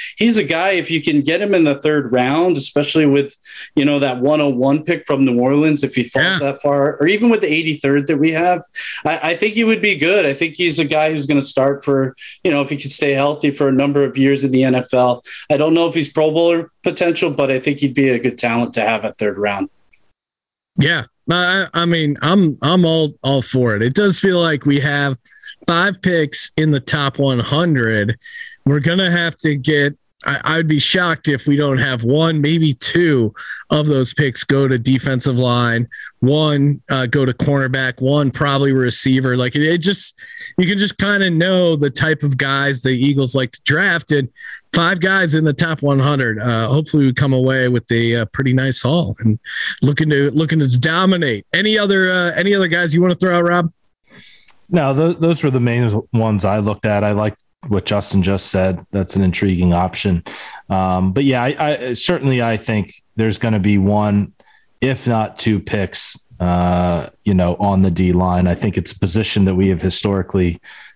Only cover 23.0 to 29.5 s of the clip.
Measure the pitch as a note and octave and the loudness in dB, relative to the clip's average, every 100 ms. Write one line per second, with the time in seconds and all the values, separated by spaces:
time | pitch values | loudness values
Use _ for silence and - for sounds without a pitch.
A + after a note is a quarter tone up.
23 | D3+ - C3 C#3 A#2+ C3 B2 G#2 A#2 C#3 | -2 -2 -2 -2 0 0 2 2 0 2
24 | G#3 F3+ G3 F3+ E3 D3+ D3+ C#3+ C#3+ C#3+ | 0 2 2 2 2 0 0 0 0 -2
25 | C#3+ C3 _ - - - - E3+ F#3+ F#3 | -2 -4 _ -20 -20 -12 -2 0 0 0
26 | F#3 E3+ D3+ - - - D#3 C#3+ - D#3 | 0 0 0 -2 -6 0 0 0 0 -2
27 | C#3 B2+ C#3 B2 A2+ C#3+ F3 C#3+ A2+ A2 | -2 0 0 0 0 0 0 0 0 0
28 | G#2 A#2 - - - - - D3 D3+ F3+ | 0 -4 -8 -18 -18 -6 0 0 2 0
29 | F#3+ F3 E3+ - D#3 | 2 0 -2 -2 -2